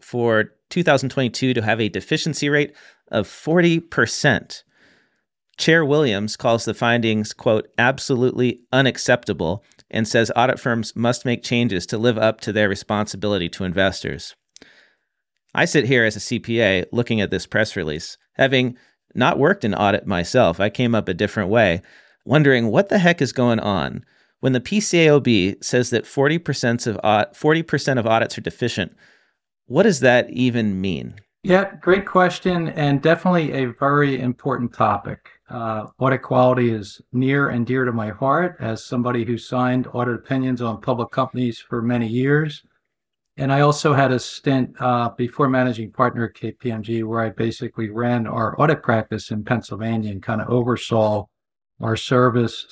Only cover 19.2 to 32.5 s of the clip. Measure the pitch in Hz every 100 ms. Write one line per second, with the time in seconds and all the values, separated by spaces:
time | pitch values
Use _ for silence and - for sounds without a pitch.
19.2 | 131 - 147 202 113 95 101 101 - 90
20.2 | 85 127 98 85 104 - 120 113 92 85
21.2 | 104 113 92 117 101 85 - - _ _
22.2 | - 143 139 127 117 131 - 202 175 175
23.2 | 127 - 120 110 104 95 67 - - _
24.2 | _ _ 135 127 123 208 - 175 160 147
25.2 | 127 110 92 - - 123 120 113 - -
26.2 | 139 170 160 135 123 117 123 101 104 104
27.2 | 110 - 151 160 165 143 - 127 110 113
28.2 | 113 - - - 120 - 85 - _ _
29.2 | _ _ _ _ _ 131 214 139 127 123
30.2 | - - 127 117 107 95 95 76 62 -
31.2 | _ _ 185 185 190 - - 190 - 185
32.2 | 180 175 185